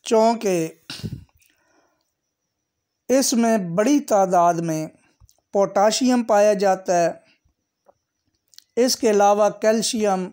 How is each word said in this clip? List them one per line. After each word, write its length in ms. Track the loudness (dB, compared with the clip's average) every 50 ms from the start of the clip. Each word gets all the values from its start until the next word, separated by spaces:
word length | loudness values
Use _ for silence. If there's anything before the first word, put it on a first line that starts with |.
| _
चूँकि 500 | 0 2 2 4 2 0 0 -2 -2 -2 -2 -4 -6 -8 _ _ -20 -16 -14 -12 -12 -14 -14 -18 _ _ _ _ _ _ _ _ _ _ _ _ _ _ _ _ _ _ _ _ _ _ _ _ _ _ _ _ _ _ _ _ _ _ _ _ 0
इसमें 640 | 0 0 0 0 0 0 0 0 0 -2 -2 -4 -2
बड़ी 240 | -2 0 0 0 0
तादाद 580 | 0 0 0 0 2 2 2 2 2 2 0 0
में 280 | -4 -6 -6 -6 -8 -12 _ _ _ _ _ _ -20 _ _ _ _ _ -2
पोटाशियम 680 | -2 -2 0 0 0 0 2 0 0 0 0 0 0 0
पाया 300 | 0 2 2 4 2 2
जाता 400 | 2 0 0 0 -2 -2 -2 0
है। 260 | 0 0 0 -4 -8 _ _ _ _ _ _ _ _ _ _ _ _ _ _ _ _ _ _ _ _ _ _ _ _ _ _ _ -20 _ _ _
इसके 320 | -2 -2 -2 -2 -2 0 0
अलावा 400 | 2 4 4 2 2 2 0 -2 -2 -2
कैल्शियम 680 | -2 0 0 0 -2 -4 -4 -2 -2 -2 -2 -4 -6 -10